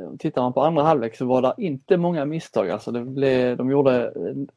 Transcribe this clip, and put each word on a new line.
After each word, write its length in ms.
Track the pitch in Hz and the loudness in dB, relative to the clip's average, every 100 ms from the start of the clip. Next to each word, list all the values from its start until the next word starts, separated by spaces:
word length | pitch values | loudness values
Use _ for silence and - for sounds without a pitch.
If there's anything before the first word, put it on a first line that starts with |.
| 92 - | -12 -8
Tittar 240 | 156 143 | -4 -2
man 100 | 123 | -2
på 80 | 123 | 2
andra 220 | 147 160 | 2 4
halvlek 340 | 151 151 113 - | 4 2 0 -4
så 100 | 127 | 0
var 160 | 127 | 2
det 120 | 127 - | 2 0
inte 380 | 190 139 - 180 | -4 -4 0 2
många 280 | 175 170 | 2 -2
misstag. 460 | 143 160 - 117 95 | -4 -6 -4 -2 -2
Alltså 200 | 101 - | -4 -6
det 100 | 120 | -8
blev, 560 | 123 139 135 127 123 120 | -6 -2 2 2 2 0
de 140 | 127 | 0
gjorde 420 | 143 135 123 117 - 87 135 139 | 2 4 4 0 -4 -6 -6 -8